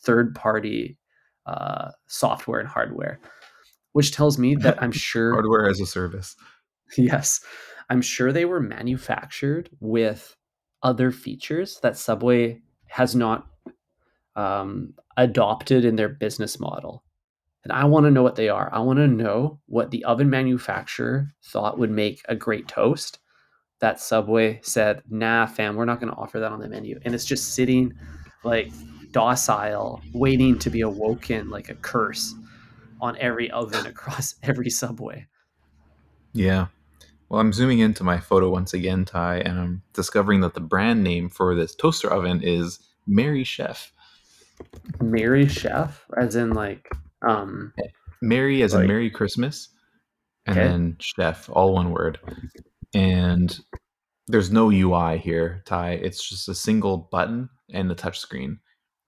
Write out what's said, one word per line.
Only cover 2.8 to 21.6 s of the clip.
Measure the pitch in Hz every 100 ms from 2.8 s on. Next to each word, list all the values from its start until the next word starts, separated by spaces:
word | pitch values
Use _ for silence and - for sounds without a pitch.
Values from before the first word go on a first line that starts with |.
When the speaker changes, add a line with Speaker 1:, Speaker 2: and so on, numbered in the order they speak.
| 117 - - - - - - _ _ _ _
Speaker 1:
which | 147 143
tells | - 147 139
me | 123 143
that | 127 -
I'm | 123
Speaker 2:
<laughs> |
Speaker 1:
sure | - - 113 113 117
Speaker 2:
Hardware | 107 110 104
as | 95
a | 92
service. | - 90 92 92 -
Speaker 1:
<laughs> | - _ _ _ _ -
Yes. | 123 143 - - - - - - -
I'm | 127
sure | 123 - 127
they | 143 175
were | 180
manufactured | 113 113 113 127 - - 135 - 139 156 175 -
with | 107 113 110 107 - _ _ _ _ _
other | 127 123 127
features | 123 - 104 - 156 196 -
that | 127 -
Subway | - 110 120 123 117 117 _ _ _
has | - 127 123
not, | 117 110 - _ - - _ _ _ _ _ -
um, | 101 98 98 98 - - _ -
adopted | 127 113 104 110 - 131 120
in | 110
their | 104
business | - 107 - 104 -
model. | - - 80 - _ _ _ _ _ _ -
And |
I | 127 143
wanna | 156 147
know | 135
what | 127 -
they | 110
are. | 101 -
I | 107
wanna | 123 131 147
know | 117 113 104 143 - -
what | 113 -
the | 127 -
oven | 117 143
manufacturer | 131 131 127 - 98 101 - 120 131 143 - -
thought | 107